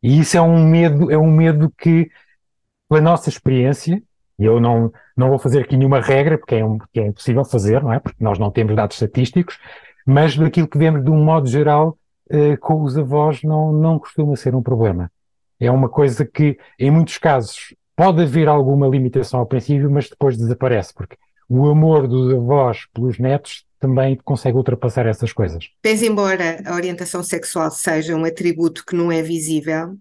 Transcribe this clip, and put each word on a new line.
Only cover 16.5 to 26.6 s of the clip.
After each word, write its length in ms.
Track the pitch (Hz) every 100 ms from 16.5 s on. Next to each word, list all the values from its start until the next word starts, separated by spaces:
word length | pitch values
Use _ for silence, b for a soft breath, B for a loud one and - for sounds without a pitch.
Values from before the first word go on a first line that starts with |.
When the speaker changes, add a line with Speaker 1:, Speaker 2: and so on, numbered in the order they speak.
| 139 b b
Speaker 1:
em 120 | 135
muitos 280 | 156 160 -
casos, 560 | 165 139 110 - - - _
pode 280 | - 180 165
haver 260 | 165 135 151
alguma 380 | 151 135 139 139
limitação 540 | 135 127 131 127 127
ao 60 | 117
princípio, 440 | 131 - 143 143
mas 180 | 143 -
depois 300 | _ 143 120
desaparece, 560 | 113 120 131 117 95
porque 220 | - 95 - _ _ _
o 220 | 127 143
amor 400 | 151 156 156 135
dos 240 | 127 127
avós 540 | 127 120 143 127 117 -
pelos 240 | - 123 113
netos 480 | 127 139 - - _ _
também 400 | 135 127 135 135
consegue 320 | - 135 135 123
ultrapassar 500 | 127 123 123 113 113
essas 260 | 107 117
coisas. 380 | - 98 82 - _
Speaker 2:
Pese 240 | 214 220 226
embora 560 | 208 196 185 170 165